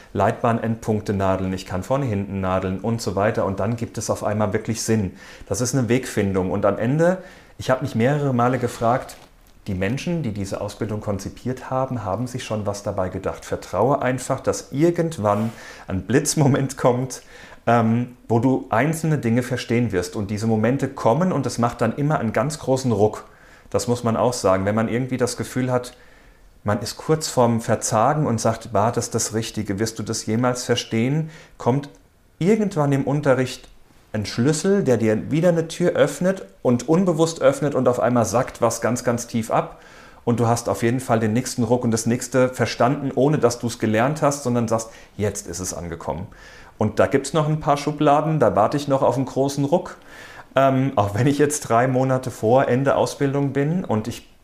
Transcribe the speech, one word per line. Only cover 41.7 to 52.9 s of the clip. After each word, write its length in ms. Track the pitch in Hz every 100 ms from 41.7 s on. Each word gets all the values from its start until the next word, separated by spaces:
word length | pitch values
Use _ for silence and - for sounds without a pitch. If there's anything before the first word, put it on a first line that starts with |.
| 123
und 80 | 117
das 140 | 113 117
nächste 420 | 123 - 127 127
verstanden, 640 | 127 113 - 123 143 135
ohne 260 | - 139 147
dass 200 | 117 -
du's 180 | 117 -
gelernt 440 | 110 107 131 156
hast, 220 | 147 143
sondern 260 | 123 120 113
sagst, 200 | 113 - - - -
„Jetzt 300 | 101 - -
ist 120 | 87
es 140 | 90
angekommen.“ 540 | - 85 80 - 71 101 - - - - -
Und 200 | 107 -
da 80 | 95
gibt's 260 | 135 -
noch 160 | 165 147
ein 100 | 156
paar 160 | 156 143
Schubladen, 640 | 151 143 151 143 151 156
da 160 | 110 95
warte 220 | 110 143
ich 100 | 143
noch 140 | 135
auf 140 | 104 127
einen 100 | 127
großen 400 | 131 139 143 139
Ruck. 320 | 180 - - - - - - - 135
Ähm, 360 | 135 131 135 -
auch 200 | 101 104
wenn 100 | 156
ich 140 | 143
jetzt 220 | 147 -
drei 260 | - 117 131
Monate 420 | 127 131 131 127
vor 380 | - 110 123 -
Ende 280 | 123 139